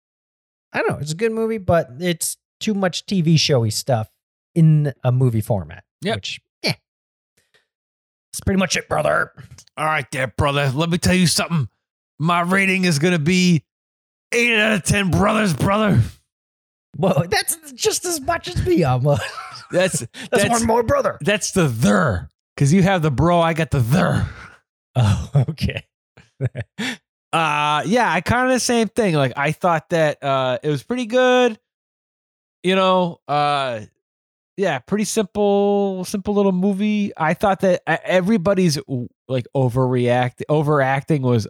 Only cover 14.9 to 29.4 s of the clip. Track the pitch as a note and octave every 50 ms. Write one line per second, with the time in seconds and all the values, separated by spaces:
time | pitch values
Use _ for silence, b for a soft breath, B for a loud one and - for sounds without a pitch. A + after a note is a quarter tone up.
14.9 | G3+ G#3 G3 F3+ D#3 F3 G3 G#3+ A3 G#3+ G#3+ F#3+ D3 - - F#3+ G3 G#3+ A3 G3+
15.9 | D3+ A#2 G#2+ - - _ _ _ _ _ _ _ _ _ _ _ _ _ _ _
16.9 | - C#3+ F#3 F#3+ F#3+ - E3+ F3+ - G4 G4 - E4 E4 D#4+ C#4+ B3+ - - A4
17.9 | - - - F4+ E4+ D4 C4 E4+ E4+ E4 - F4 F4+ - - F#4 F4 D4+ D#3 B2+
18.9 | B2+ B2 C3 D3 C#3+ G#2 - - - - - - - - - - - F3+ F#3 F3
19.9 | - - A#2+ - - - B3 - - G#3 G3+ G#3 A#3+ A3+ A#3 A3+ A3+ A#3+ A3+ A3+
20.9 | C#4+ - - F3+ - - C#3+ G3 G#3 G3+ - - - F#3+ E3 C3+ A2+ A2+ B2+ G3+
21.9 | G#3 G3 E3+ B2+ F#2+ E2+ - - _ _ _ _ _ - C#3+ C#3 F3 G3 E3 G3
22.9 | G3 F3 D#3 D#3 B2 A#2+ D#3+ F3 F3 E3+ E3 E3 E3 D#3 D#3+ - - C#3 A2+ A#2
23.9 | D3 F#3+ F#3+ D3 C3 G#2+ - B B B B B B B B _ _ _ _ _
24.9 | - B2 A2+ G2+ F#2+ D#2+ - - - C#3+ A#2+ - D#3+ - - - - - - _
25.9 | _ _ _ _ _ - - _ _ - C3+ - - - - - _ B A#3 B3+
26.9 | A3+ B _ _ _ _ _ _ - E3 D#3+ D3+ D3 D3 D3 D3 D3+ D3 A#2+ D#3+
27.9 | A3+ B3 A3 F3+ D#3+ F3+ - - A3+ B3 B3+ B3+ C4 A3 - - A#3+ A#3 A3+ F#3+
28.9 | - A#3+ A3 F#3+ D#3 D3 C3+ B2 - C#3+